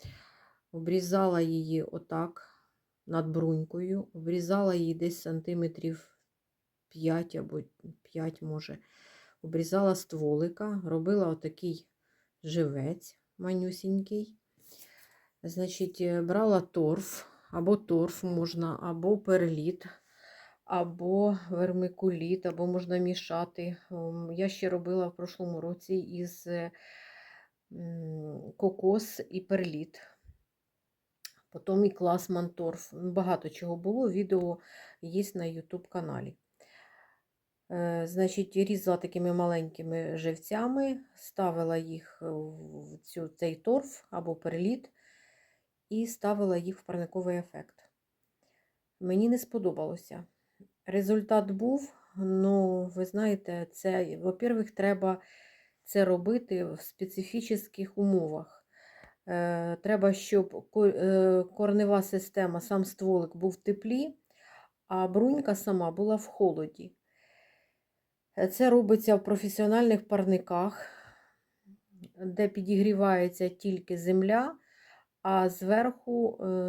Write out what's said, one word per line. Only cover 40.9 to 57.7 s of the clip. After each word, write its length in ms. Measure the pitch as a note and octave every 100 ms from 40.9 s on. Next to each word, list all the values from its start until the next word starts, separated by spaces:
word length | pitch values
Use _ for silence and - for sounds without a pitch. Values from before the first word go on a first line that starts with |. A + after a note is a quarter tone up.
| C4 - _
ставила 600 | - - F#3 E3 E3 E3
їх 400 | D#3+ D#3+ - -
в 760 | E3 D#3 D#3 D#3 D#3 D3+ D3 D#3
цю, 300 | - - D#3+
цей 280 | - E3+ D#3+
торф 480 | A3 C4 C#4 - -
або 260 | F3 E3+ E3
перліт 560 | E3+ E3 F#3 B3+ - _ _ _ _ _ _ _ _ _ _
і 180 | G#3+ A3+
ставила 500 | - G3+ G#3 G3+ F3
їх 220 | F3 F#3+
в 20 |
парниковий 560 | - F3 E3+ F#3 F3+ F3
ефект. 380 | F3 D#3 - _ _ _ _ _ _ _ _ _ _ _ _ _
Мені 300 | F#3 F#3 A3+
не 80 | B3
сподобалося. 840 | B3 A#3 F#3 D#3+ D#3 E3+ - E3+ F3 _ _ _ G3 _ -
Результат 680 | F#3+ G3 G#3+ G#3 G#3+ G3+
був, 420 | G3 A#3 C#4 C#4 - _ F#3
ну, 680 | F#3+ F#3+ F#3+ G3 F#3 F#3 F3+
ви 200 | F3+ F#3
знаєте, 640 | G3+ G#3+ G3+ G3+ F3 E3+
це, 460 | - F#3+ F#3 F3+ D#3+
во-первых, 540 | F3 F#3 A#3+ A#3 A3
треба 500 | - G3 G3 F#3+ F#3 - - - _ _ _
це 220 | - G3+ F#3+
робити 600 | F3+ F3+ A#3+ A#3+ F#3 E3+
в 160 | D#3
специфічних 1160 | - - F#3+ F#3+ F#3+ A#3 A#3 G#3 -